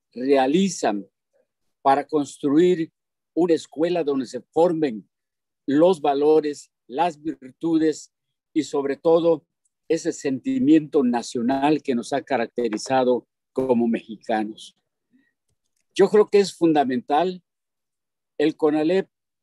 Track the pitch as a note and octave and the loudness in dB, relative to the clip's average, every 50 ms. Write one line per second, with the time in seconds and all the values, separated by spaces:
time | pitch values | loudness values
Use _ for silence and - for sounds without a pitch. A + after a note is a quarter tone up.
0 | _ _ _ A#2 B2+ C3+ C#3 C3+ C3 C3 D3 F3+ G3 F#3+ E3 - - B2 G#2 G2+ | _ _ _ -8 0 2 2 2 2 2 2 0 0 0 -2 -2 -4 -2 -2 -4
1 | F#2+ - _ _ _ _ _ _ _ _ _ _ _ _ _ _ _ C3+ C#3 C#3+ | -8 -12 _ _ _ _ _ _ _ _ _ _ _ _ _ _ _ 2 2 2
2 | C#3 - - D3+ C#3+ C3+ - - - C#3+ C#3 D#3 F3+ F3+ F3+ E3 E3 - _ _ | 0 -2 -2 -4 -4 -4 -8 -6 -4 0 2 4 4 4 2 0 -2 -8 _ _
3 | _ _ _ _ _ _ _ D#3 E3+ F3+ E3 D3 - - - C3 D#3+ F3 F3+ F3 | _ _ _ _ _ _ _ -2 0 2 0 0 -2 -8 -6 -4 -4 -2 -2 -2
4 | D#3 C#3+ C#3+ C3+ B2+ G#2 - B2 - _ _ D#3 E3 F3+ E3 D#3+ D#3 C#3 A2 G#2 | -2 -2 -2 -4 -4 -6 -10 -14 -14 _ _ 2 2 2 2 0 -2 -4 -4 -8
5 | - _ _ _ _ _ _ _ _ _ _ _ _ - C3+ D3 E3 F3+ F#3+ D3+ | -14 _ _ _ _ _ _ _ _ _ _ _ _ -2 2 4 4 4 2 2
6 | C#3 D3+ C#3 C#3 D3 D3+ D#3 D#3 D3+ D3+ C#3+ - - _ _ _ _ _ A#2 C#3+ | -2 -2 -2 2 2 4 4 2 2 -2 -8 -10 -16 _ _ _ _ _ -6 -4
7 | E3+ F3+ D#3 D3 D3 D#3 C#3 - B2+ C3 - _ - E3 E3 D#3+ D#3 D#3 D3 - | -4 -4 -4 -8 -10 -12 -12 -12 -16 -20 -18 _ -4 -2 0 2 2 0 -2 -4
8 | - _ _ _ _ _ _ _ _ _ _ D#3+ C#3 - - C#3+ C3+ C3+ C#3 C#3 | -10 _ _ _ _ _ _ _ _ _ _ -4 -4 -2 -4 -6 -4 -4 -6 -2
9 | _ E3 E3 E3+ E3 E3+ E3 C#3+ - _ _ _ _ _ _ _ _ _ D#3 E3 | _ 2 2 4 4 2 0 -2 -4 _ _ _ _ _ _ _ _ _ -4 -2
10 | - E3+ D3 - - C#3+ C3+ B2 - C3 C3+ C3 B2 C#3 D#3 D#3+ D3+ C#3+ - D3+ | -2 -6 -8 -6 -6 -6 -6 -4 -4 -4 -2 0 4 4 4 4 4 2 0 0
11 | C3 A#2+ A#2+ A#2+ A#2 - - B2+ A#2 B2 C3+ C3+ C#3 D3 D#3 C#3+ - - B2+ A#2+ | 0 2 0 -2 -6 -6 -6 -4 -2 -2 -2 0 0 0 0 0 -2 -4 -4 -4
12 | G#2+ - C#3+ C3+ - - C#3 A#2+ A#2+ - - - A#2+ A#2 G#2+ G#2 - - C3 C3 | -4 -4 -6 -6 -4 -4 -4 -4 -4 -4 -4 -4 -4 -4 -4 -4 -4 -2 0 0
13 | B2+ B2 B2 A#2 - _ _ _ _ _ _ - C3 C3 B2+ A#2 A#2 A#2 A2+ - | 2 2 0 0 -2 _ _ _ _ _ _ -6 -2 0 0 0 2 0 -2 -4
14 | - - A2 - _ - A2+ G#2+ A2 G#2+ G#2+ - - - _ _ _ _ _ _ | -6 -10 -18 -18 _ -6 -4 -4 -4 -6 -10 -14 -20 -20 _ _ _ _ _ _
15 | _ _ _ _ _ _ _ _ _ _ _ _ _ _ _ _ _ _ _ - | _ _ _ _ _ _ _ _ _ _ _ _ _ _ _ _ _ _ _ 0
16 | F#3+ F#3+ - G#3 G#3 - - G3+ G3+ E3+ - - E3+ E3 D#3 D3+ C#3 B2 C3 B2 | 2 4 4 2 2 4 4 2 2 2 -2 0 0 2 2 2 0 0 -2 -4
17 | - - C#3+ D3+ E3+ F#3 F3+ F3+ - _ _ _ _ _ _ _ _ _ _ _ | -4 -2 0 0 0 -2 -4 -8 -14 _ _ _ _ _ _ _ _ _ _ _
18 | _ _ _ _ _ _ _ _ D3 D#3+ D3 - - D3+ D3+ D#3 D3+ D#3+ F3+ F#3+ | _ _ _ _ _ _ _ _ -2 -2 0 0 -2 0 0 0 0 0 0 -2
19 | F#3+ - _ _ _ _ _ _ | -2 -4 _ _ _ _ _ _